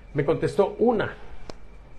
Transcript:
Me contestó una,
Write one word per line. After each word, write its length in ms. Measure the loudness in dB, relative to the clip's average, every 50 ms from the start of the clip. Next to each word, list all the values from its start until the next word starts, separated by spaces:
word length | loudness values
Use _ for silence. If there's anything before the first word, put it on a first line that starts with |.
| -14 -4 -2
Me 100 | 0 2
contestó 500 | 2 2 2 0 2 2 2 2 2 2 4
una, 360 | 4 4 4 4 0 -2 -4 -8 -10 -10 -8 -8 -8 -10 -10 -12 -14 -14 -14 -16 -18 -16 -16